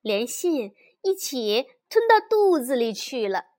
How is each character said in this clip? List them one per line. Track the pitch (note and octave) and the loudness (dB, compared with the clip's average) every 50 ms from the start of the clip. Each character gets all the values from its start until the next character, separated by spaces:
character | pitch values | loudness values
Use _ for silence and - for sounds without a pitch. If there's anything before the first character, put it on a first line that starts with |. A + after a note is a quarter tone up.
连 | _ G#3+ G#3 G3+ A#3+ | _ -2 -2 -2 -2
信 | A#3+ - - - F4+ D#4+ C4+ A3 G3+ _ _ _ _ _ _ | -4 -6 -4 -2 -2 -2 -2 -4 -8 _ _ _ _ _ _
一 | - F#4+ F#4+ | -2 -2 -2
起 | F#4+ - - C#4 B3+ A3+ G#3 G#3 A#3 C4+ - _ _ _ _ | -2 -4 -8 -6 -4 -2 0 -2 -2 -2 -6 _ _ _ _
吞 | - A4+ A#4 | 0 2 6
到 | A4+ A4+ G#4+ | 6 4 4
肚 | A4 - A4+ G#4 G#4 G4 F4 D4+ | 4 2 2 4 4 4 4 2
子 | A#3+ B3 C#4 | 0 -2 -2
里 | B3 A#3 A3+ | 0 0 -2
去 | G#3 - - - C4+ B3 A3 | -4 -8 -10 -8 -6 -4 -4
了。 | G3 F#3+ F3+ - _ _ | -2 -2 -4 -6 _ _